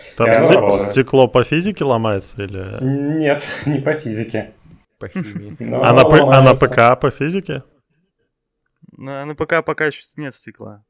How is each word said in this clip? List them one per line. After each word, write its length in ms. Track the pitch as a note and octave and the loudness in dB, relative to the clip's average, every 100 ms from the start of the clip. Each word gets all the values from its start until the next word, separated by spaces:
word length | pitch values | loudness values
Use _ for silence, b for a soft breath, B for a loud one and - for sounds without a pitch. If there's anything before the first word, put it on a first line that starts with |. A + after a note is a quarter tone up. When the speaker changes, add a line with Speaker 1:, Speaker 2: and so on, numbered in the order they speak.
| B B | B B
Speaker 1:
Там 120 | A#2 | 2
Speaker 2:
И 80 | A2+ | 4
оно 100 | - | 4
Speaker 1:
сте-, 100 | C#3 | 4
Speaker 2:
работает. 320 | G2+ G2 G2+ | 4 0 0
Speaker 1:
стекло 360 | G#2+ B2+ C3+ B2 | -2 2 4 4
по 160 | B2+ | 2
физике 400 | A#2 D3+ F#3+ G3+ | 0 -2 -4 -4
ломается 600 | C#3+ A#2 A2+ G2+ - - | -2 0 0 -4 -6 -12
или 340 | G2 F#2+ F#2+ G2 C3 C#3 C#3+ D#3 | -12 -10 -12 -8 -4 -4 -4 -2
Speaker 2:
Нет, 240 | D3+ C#3+ - - | 0 -2 -4 -10
<laughs> 100 | C#3+ | -4
не 140 | D3 | -4
по 140 | C#3 F3+ | -2 -4
физике. 560 | A#2 A2 A2 A2 G#2 _ _ - _ - | -6 -8 -6 -6 -8 _ _ -20 _ -18
Speaker 3:
По 80 | - | -12
химии. 480 | F#3+ A2+ G#2 G#2 - | -10 -10 -12 -16 -14
Speaker 2:
<laughs> 40 | |
Ну, 240 | A#2 B2 | -8 -2
Speaker 1:
А 100 | A#2+ | 2
на 100 | B2 C3 | 4 6
П-, 120 | D3+ | 6
а 40 | C#3+ | 6
на 0 | |
Speaker 2:
ломается. 420 | C3 C3+ C3 C3 | 6 6 4 2
Speaker 1:
П 80 | C3 | 4
К 200 | A#2 B2+ | 2 2
по 160 | C#3+ | -2
физике? 520 | - C#3+ F#3+ F3+ C#3+ - _ _ _ _ _ _ _ _ _ _ _ _ - | -4 -6 -6 -8 -12 -12 _ _ _ _ _ _ _ _ _ _ _ _ -20
Speaker 4:
На, 280 | C3+ C#3 C#3+ | -14 -12 -10
на 100 | D3+ | -8
П 100 | D#3 | -2
К 160 | E3 | -2
пока 240 | D#3 D3+ D#3 | -2 -4 -4
еще 160 | - - - | -6 -16 -14
нет 160 | D3 | -14
стекла. 500 | - - - A2 G#2 G#2+ | -14 -20 -20 -20 -20 _